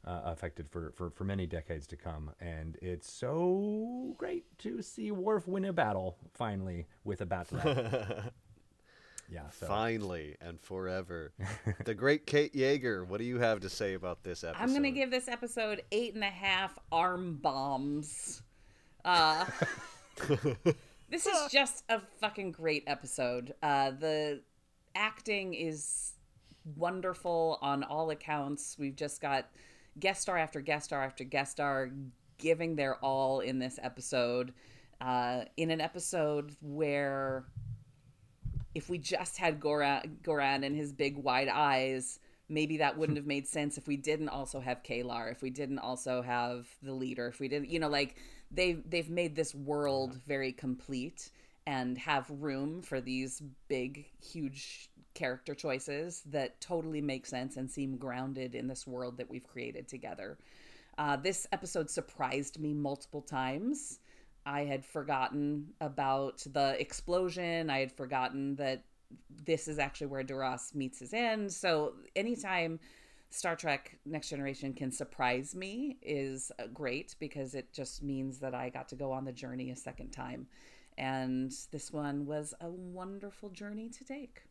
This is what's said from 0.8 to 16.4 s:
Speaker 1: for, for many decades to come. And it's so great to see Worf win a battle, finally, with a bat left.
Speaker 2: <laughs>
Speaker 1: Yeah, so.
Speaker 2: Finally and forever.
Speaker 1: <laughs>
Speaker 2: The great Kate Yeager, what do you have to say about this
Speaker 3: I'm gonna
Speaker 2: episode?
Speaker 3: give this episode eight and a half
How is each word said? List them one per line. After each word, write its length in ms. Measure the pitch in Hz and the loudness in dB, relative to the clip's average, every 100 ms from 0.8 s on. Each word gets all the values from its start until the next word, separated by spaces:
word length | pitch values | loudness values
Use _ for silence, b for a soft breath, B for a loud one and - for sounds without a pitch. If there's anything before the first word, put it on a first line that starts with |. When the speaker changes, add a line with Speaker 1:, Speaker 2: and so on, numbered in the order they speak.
| 80 - | -8 -6
Speaker 1:
for, 140 | 87 | -6
for 160 | - 95 | -2 -2
many 200 | 98 87 | 0 0
decades 400 | 82 - 82 73 | -2 -4 -6 -6
to 100 | 87 | -10
come. 340 | 87 78 76 - | -8 -6 -8 -8
And 380 | 87 80 80 80 | -8 -6 -6 -6
it's 300 | 92 87 - | -4 -4 -6
so 1040 | - 127 156 175 190 208 214 226 247 262 262 | -6 -2 2 2 2 2 -2 -2 -4 -6 -6
great 280 | - 359 - - | -4 -4 -8 -10
to 220 | 214 233 | -6 -6
see 300 | 196 - 214 | -8 -6 -4
Worf 360 | 202 190 214 175 | 0 4 2 2
win 160 | 190 190 | 0 2
a 80 | |
battle, 440 | 170 107 98 92 90 - | 4 4 4 0 -4 -16
finally, 540 | - 117 101 92 87 82 b | -2 0 0 -2 -4 -6 b
with 160 | - 98 | -4 -4
a 60 | 95 | -2
bat 260 | 90 87 | -2 -2
left. 720 | 127 156 131 113 131 104 107 110 - | 0 2 2 2 0 0 -4 -6 -10
Speaker 2:
<laughs> 60 | - - - _ B B B B - | -20 -20 -20 _ B B B B -12
Speaker 1:
Yeah, 200 | 85 73 - | -12 -10 -10
so. 80 | 85 | -2
Speaker 2:
Finally 680 | 101 113 113 98 87 76 76 | 0 2 0 -2 -4 -8 -12
and 180 | 85 85 | -12 -12
forever. 760 | - 95 92 92 92 85 76 - | -8 -6 -2 -2 -4 -8 -8 -8
Speaker 1:
<laughs> 460 | 95 107 - 95 | -6 -4 -2 -2
Speaker 2:
The 100 | 113 | -2
great 320 | 104 131 151 - | 2 4 4 4
Kate 280 | 147 147 | 4 4
Yeager, 520 | 139 131 143 123 98 90 | 4 4 4 2 0 -2
what 120 | 101 | -2
do 80 | 120 | -2
you 140 | 123 | 4
have 200 | 117 107 | 4 4
to 100 | 92 | 0
say 240 | - 101 | -2 -2
about 300 | 95 90 85 | 0 -4 -4
this 180 | 95 85 82 | -6 -6 -6
Speaker 3:
I'm 80 | - 240 | 0 2
gonna 140 | 277 285 | 4 2
Speaker 2:
episode? 40 | 262 | 2
Speaker 3:
give 160 | 262 | 2
this 160 | 254 247 | 0 -2
episode 560 | 240 240 240 220 202 - | -6 -4 0 0 -2 0
eight 220 | 208 233 208 | 0 0 0
and 80 | |
a 40 | 202 | -2
half 500 | 180 | 0